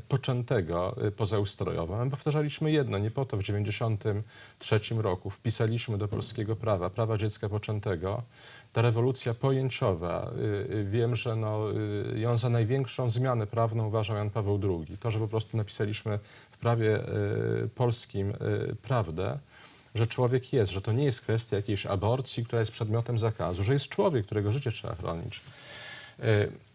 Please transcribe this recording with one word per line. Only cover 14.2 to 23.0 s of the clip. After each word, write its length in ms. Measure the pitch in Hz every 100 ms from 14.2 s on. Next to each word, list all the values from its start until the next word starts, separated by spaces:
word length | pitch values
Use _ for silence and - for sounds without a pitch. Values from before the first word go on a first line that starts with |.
| 104
Paweł 280 | 110 101 101
drugi. 400 | 101 85 76 92
To, 120 | 120
że 80 | 110
po 100 | 110
prostu 280 | 110 - 117
napisaliśmy 640 | 101 - 104 104 110 104 - - -
w 80 | -
prawie, 500 | 117 117 110 107 - 107 101 107 113 113
y, 40 | 110
polskim, 560 | - 123 117 - 101 98
y, 460 | - 107 101 90 -
prawdę, 560 | - 127 87 78 104 143 - - - - -
że 120 | 107 113
człowiek 460 | - 123 127 -
jest, 200 | 135 95
że 80 | 95
to 120 | 113
nie 120 | 117
jest 160 | 143 117
kwestia 360 | - 110 - 101
jakiejś 300 | 98 98 -
aborcji, 580 | 98 104 131 127 -
która 160 | 117 117
jest 120 | 110
przedmiotem 460 | - 107 113